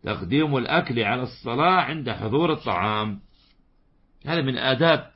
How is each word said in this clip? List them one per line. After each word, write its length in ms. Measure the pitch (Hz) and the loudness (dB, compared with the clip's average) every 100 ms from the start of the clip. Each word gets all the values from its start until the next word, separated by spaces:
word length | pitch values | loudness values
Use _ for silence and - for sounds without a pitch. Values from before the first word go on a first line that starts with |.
تقديم 540 | - 107 87 139 156 135 | -6 -6 -2 0 2 0
الأكل 440 | 120 165 180 117 | 0 0 0 -2
على 220 | 104 127 | 0 -2
الصلاة 580 | 123 - 123 123 165 185 | -6 -8 -6 0 2 2
عند 300 | 127 156 123 | 0 -4 -6
حضور 420 | 95 107 131 165 | -4 0 2 2
الطعام. 680 | 151 123 90 104 107 107 101 - _ _ _ _ _ _ _ _ _ 139 | 0 -2 -2 0 0 -2 -6 -12 _ _ _ _ _ _ _ _ _ -4
هذا 160 | 165 | -2
من 160 | 135 123 | 0 0
آداب 520 | 131 127 165 151 - | 0 4 4 4 0